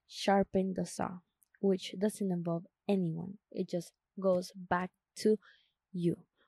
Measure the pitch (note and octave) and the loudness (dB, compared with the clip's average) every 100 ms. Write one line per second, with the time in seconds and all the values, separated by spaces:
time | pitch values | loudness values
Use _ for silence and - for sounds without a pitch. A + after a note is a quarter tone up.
0 | - - - G3 G3 F#3+ F#3+ F3+ F3 - | -18 -4 2 4 4 2 0 -2 -4 -4
1 | - F3+ - _ _ _ G3 F#3 - F#3 | -6 -6 -16 _ _ _ 0 0 -2 -4
2 | G#3 - G3 F3 E3+ E3+ F3+ _ - G3+ | -2 -2 -2 -2 -2 -4 -4 _ -2 0
3 | F3 D#3+ F3+ G3+ _ - F#3 F3 E3+ _ | 0 -2 -8 -12 _ -6 -4 -4 -6 _
4 | _ - F#3+ F3+ F#3 G3 F3+ F3 F#3 _ | _ -2 2 2 0 -8 -2 -2 -2 _
5 | _ - A3 G#3+ - - _ _ _ F3+ | _ 0 2 2 0 -20 _ _ _ -2
6 | E3+ - - _ | 0 0 -6 _